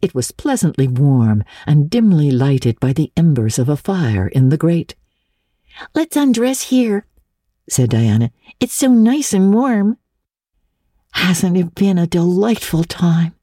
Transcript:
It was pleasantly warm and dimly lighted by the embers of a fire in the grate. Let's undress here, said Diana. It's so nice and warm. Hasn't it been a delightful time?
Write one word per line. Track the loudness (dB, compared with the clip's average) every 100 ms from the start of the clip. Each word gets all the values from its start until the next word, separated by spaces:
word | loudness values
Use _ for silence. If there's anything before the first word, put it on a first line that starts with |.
It | -4 -4
was | -8
pleasantly | -6 -4 0 -2 0 -2
warm | 2 2 2 2 0 -2 -10 0
and | 0 2
dimly | 0 2 2 2
lighted | 0 0 0 -2 -2
by | -2
the | -2 -4 0
embers | 2 2 0 -2
of | -2
a | -2
fire | -2 -4 -2 -2 -2
in | 0 2
the | 2
grate. | 0 -2 -4 -14 _ _ _ _ _ _ _ -20 -10
Let's | -6 -2 0
undress | 2 2 0 -2
here, | -2 0 0 -2 -6 _ _ _ _ _ -10
said | -2 0
Diana. | 2 2 2 0 _ _ -8
It's | -6
so | -2 2
nice | 4 4 2 -2
and | 0 2
warm. | 2 0 0 -2 -4 _ _ _ _ _ _ _ _ _ _ _
Hasn't | -4 -2 0 0 0
it | -2 0
been | 0 2
a | 0
delightful | 0 0 0 0 -2 -4 -4
time? | -4 -2 0 0 -2 -6